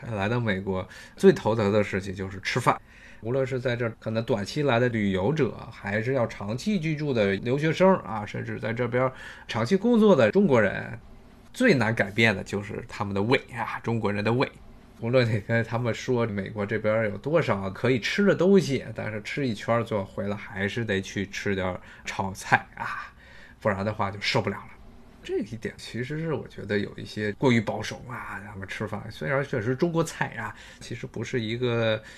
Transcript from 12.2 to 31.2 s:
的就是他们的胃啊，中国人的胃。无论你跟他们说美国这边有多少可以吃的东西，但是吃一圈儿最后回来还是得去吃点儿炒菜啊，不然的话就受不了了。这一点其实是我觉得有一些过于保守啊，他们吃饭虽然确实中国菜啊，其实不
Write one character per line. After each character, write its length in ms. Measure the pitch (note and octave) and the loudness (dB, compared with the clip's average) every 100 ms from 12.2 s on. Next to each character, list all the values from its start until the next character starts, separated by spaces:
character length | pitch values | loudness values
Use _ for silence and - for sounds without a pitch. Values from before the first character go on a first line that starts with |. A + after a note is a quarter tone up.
| A2+ G2 | 4 4
的 80 | |
就 180 | - G2 | -2 -6
是 240 | G#2 G#2 - | -6 -10 -10
他 160 | - | -6
们 120 | G2+ G2 | -2 0
的 60 | |
胃 120 | A2 C3+ - A#2 | 2 2 0 -8
啊， 240 | A2 - | -6 -6
中 180 | - A#2 | -2 0
国 140 | G2+ | 0
人 100 | G#2 | 0
的 80 | A2 | 0
胃。 160 | A#2+ C#3 - - - - - | 0 0 -6 -20 -20 -20 -8
无 100 | A#2 | 2
论 180 | B2+ A#2 | 4 4
你 120 | A2 | 2
跟 220 | - A#2 | 2 0
他 160 | A2+ A#2 | 0 -2
们 120 | A#2+ | -2
说 360 | G#2 - A#2+ A2+ | -2 0 0 0
美 220 | G2+ G2+ | -2 -6
国 140 | G#2+ | -4
这 140 | G2+ G#2+ | -2 0
边 280 | A2 A2 G#2+ | 0 2 0
有 120 | G2+ | -2
多 240 | C#3 E3 | 0 0
少 280 | B2 G2 F#2+ | 2 0 -2
可 180 | F#2+ A#2+ | -2 0
以 100 | C3+ | 2
吃 240 | - - | 0 2
的 120 | G3+ C#3+ | 4 6
东 240 | F3+ G3 | 8 6
西， 260 | C3+ B2 A2 | 6 -2 -4
但 180 | A2+ G#2+ | -8 -6
是 80 | G#2+ | -6
吃 240 | - - C3 | -6 -4 -2
一 60 | |
圈 200 | G2+ - | -2 0
儿 100 | A#2 | 0
最 140 | G#2+ G#2+ | 2 -4
后 80 | F#2+ | -4
回 220 | - G2+ | -6 -4
来 100 | G#2 | -4
还 300 | - F#2+ G2 | -8 -4 -2
是 180 | B2 A2 | -2 0
得 160 | F#2+ | -2
去 240 | F#2+ G#2 F#2+ | -2 -6 -6
吃 300 | - G2+ F#2+ | -4 -2 0
点 100 | F#2 | -2
儿 140 | F2+ - - - | -4 -10 -14 -10
炒 260 | - F#2+ | -4 -6
菜 340 | F#2 - - - - | -6 2 2 2 -10
啊， 360 | - - - - - - - - | -8 -8 -12 -18 -20 -20 -20 -4
不 80 | A2 | -2
然 160 | F#2+ | 0
的 80 | G#2 | -2
话 200 | G#2 G2 | -2 -4
就 100 | G2+ | -4
受 180 | - B2 | -2 0
不 80 | G2+ | -2
了 100 | - | -6
了。 120 | - - - - - - | -10 -20 -20 -20 -20 -18
这 160 | - F#4 | -6 -4
一 180 | A3 A2+ | -4 -8
点 180 | G2 - | -10 -10
其 260 | - A2 | -10 -8
实 200 | B2 D3+ | -6 -6
是 120 | E3 | -4
我 140 | B2+ - | -4 -6
觉 140 | - | -12
得 160 | G2+ G#2 | -2 -2
有 100 | G#2 - | -2 -8
一 80 | |
些 300 | G#2+ G#2 G#2+ | -10 -4 -4
过 180 | G2+ C3 | 2 4
于 80 | A#2 | 4
保 220 | G#2 G#2+ | 2 -4
守 200 | - A2 - | -6 -10 -12
啊， 320 | - - G2 G2+ | -12 -10 -12 -12
他 100 | G2 | -12
们 80 | G2 | -10
吃 220 | - G#2+ | -6 -6
饭 160 | G2+ A2+ | -6 -10
虽 160 | - D3+ | -8 -2
然 140 | C#3 | -2
确 180 | C#3 C3 | 0 -2
实 140 | G#2+ B2+ | -2 0
中 160 | F3 | 0
国 100 | E3 | 0
菜 260 | D#3+ - C#3+ A2+ | -2 -2 -4 -4
啊， 180 | G#2+ - - - | -10 -10 -18 -18
其 160 | - A#2 | -12 -12
实 100 | B2+ | -10
不 160 | - | -8